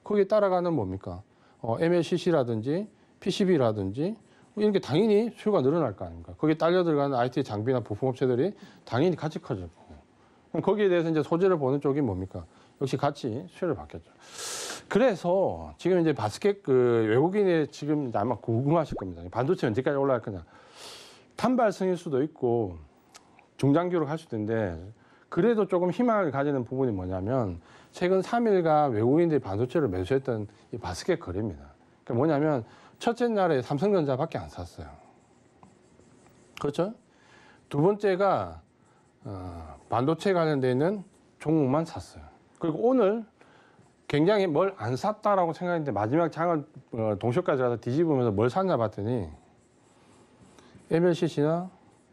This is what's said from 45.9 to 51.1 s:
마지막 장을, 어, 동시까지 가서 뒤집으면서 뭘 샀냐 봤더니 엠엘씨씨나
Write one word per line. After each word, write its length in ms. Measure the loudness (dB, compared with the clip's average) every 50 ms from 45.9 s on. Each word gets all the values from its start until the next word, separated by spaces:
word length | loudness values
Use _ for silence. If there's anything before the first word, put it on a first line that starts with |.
마지막 400 | -2 -2 0 0 2 2 0 0
장을, 320 | -2 -2 -2 0 0 -2 -4 -8 -16 -20 -18 -10
어, 240 | -4 -2 -2 0 0 0
동시까지 420 | 0 0 0 0 2 2 2 2
가서 160 | 2 0 0
뒤집으면서 540 | -2 -4 -2 0 0 2 2 2 2 2 2
뭘 180 | 2 2 2 2
샀냐 280 | 2 0 0 0 0
봤더니 500 | 0 0 -2 -4 -4 -4 -4 -2 -4 -4 -8 -12 -16 _ _ _ _ _ _ _ _ _ _ _ _ _ _ _ -20 -20 _ _ -20 -20 -20 -20 -20 -20 -20 -20 -20 -6 -2
엠엘씨씨나 800 | 0 2 4 4